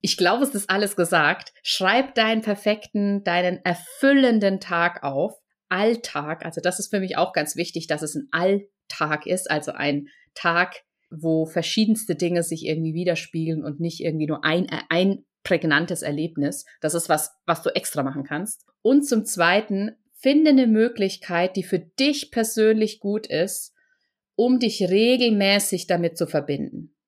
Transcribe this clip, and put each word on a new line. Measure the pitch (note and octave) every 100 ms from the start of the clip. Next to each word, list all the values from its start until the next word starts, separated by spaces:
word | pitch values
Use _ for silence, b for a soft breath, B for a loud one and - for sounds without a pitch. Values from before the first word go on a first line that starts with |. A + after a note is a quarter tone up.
Ich | A#3 -
glaube, | F3 A3+
es | C#4
ist | G#3 -
alles | F#3+ G3+
gesagt. | G3+ E3+ F3 D3+ F#3 - b
Schreib | - - F#3+ A3+ C4+
deinen | - A3 A3+
perfekten, | A3 G3+ - G#3+ - G#3 G3+ G3+
deinen | G3 F3 F3+ F3+
erfüllenden | F3+ F3 - - C4+ C#4 C4 A3+ G3+ F#3+
Tag | - E3+ F3 F3
auf. | C#3 C#3 D#3+ - _ _ _
Alltag, | F#3 G#3+ A#3 - D3+ D3 D#3+
also | E3+ E3
das | F3+ F3+
ist | G3
für | G#3
mich | F#3+ -
auch | F3+
ganz | F3+ D3 -
wichtig, | E3+ - E3
dass | D3+
es | D#3
ein | D#3 -
Alltag | D#3+ F#3 G3+ G3 _ _ - D3+ D3+ -
ist, | F3+ -
also | D#3 D3+
ein | - C#3+ C#3+ C#3+ B B
Tag, | - F3 E3+ F3+ - _ _ _
wo | E3 E3 D#3+ D#3
verschiedenste | F3 E3 - A3 A3 -
Dinge | - F3 F3
sich | E3 D#3+ -
irgendwie | D#3+ D#3+
widerspiegeln | D#3+ F3 E3 - E3 D#3+ D#3+
und | D3 D3
nicht | E3 E3
irgendwie | E3+ D#3 D3+
nur | D3+
ein, | - E3 F3+
äh, | C3+ -
ein | E3 F#3+ G3 _ _
prägnantes | - E3+ D#3+ D3 E3+ F3
Erlebnis. | D3 C#3+ E3 D#3+ C#3+ F3 - b
Das | D#3
ist | E3 -
was, | D#3 - _
was | - D#3+
du | E3+
extra | - - -
machen | C3+ C3
kannst. | C3+ D3+ G3+ - _ _
Und | G#3+ C#4 C#4+
zum | A3+
Zweiten, | G#3+ - E3+ F#3+ A3 G3 G#3 - _ _
Finde | C4 D4 D#4
eine | C4+ B3
Möglichkeit, | A3 A3+ A#3 G3 - - F3 F#3
die | F#3
für | - F#3
dich | - - C4+ C#4+ -
persönlich | - A3 - G#3+ A3 G#3+ -
gut | G3+ G#3 -
ist, | D3+ F#3+ - - _ _ _ _ _ _
um | - A#3+ B3+
dich | A#3 -
regelmäßig | F#3 F#3+ A3+ B3+ A#3+ G#3+ G3 G3+ G3+ F3+ -
damit | F3 E3+ E3
zu | E3
verbinden. | D#3 D3 C#3+ - - D#3+ _